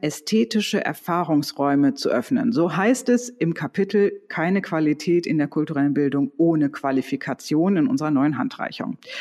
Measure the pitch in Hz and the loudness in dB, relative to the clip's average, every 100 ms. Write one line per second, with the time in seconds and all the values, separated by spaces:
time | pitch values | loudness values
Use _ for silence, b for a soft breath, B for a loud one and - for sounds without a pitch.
0 | 151 - - 220 233 220 202 208 - 156 | -6 -6 -2 0 2 0 0 -2 -2 -6
1 | - 175 175 151 143 - 143 143 143 139 | -4 -2 2 0 0 -2 2 4 2 2
2 | - 120 117 123 117 120 170 156 202 254 | 0 0 0 0 2 2 0 2 2 2
3 | - 247 247 - 170 165 151 - 196 208 | 2 0 0 -4 -4 -2 -4 -2 0 2
4 | 202 - - - 165 196 190 160 151 147 | 2 0 -8 -4 0 0 0 0 0 0
5 | - 175 170 160 139 156 151 151 143 143 | 0 0 2 0 0 -2 -2 0 0 2
6 | 143 139 139 - 165 160 143 151 139 135 | 2 0 0 2 2 4 0 -2 -2 -2
7 | - 135 - 135 - 151 180 196 143 135 | -2 -4 -6 -8 -2 0 2 2 2 0
8 | 156 143 143 127 - - - - - - | 0 2 2 0 -4 -6 -10 -8 -8 -10
9 | B B | B B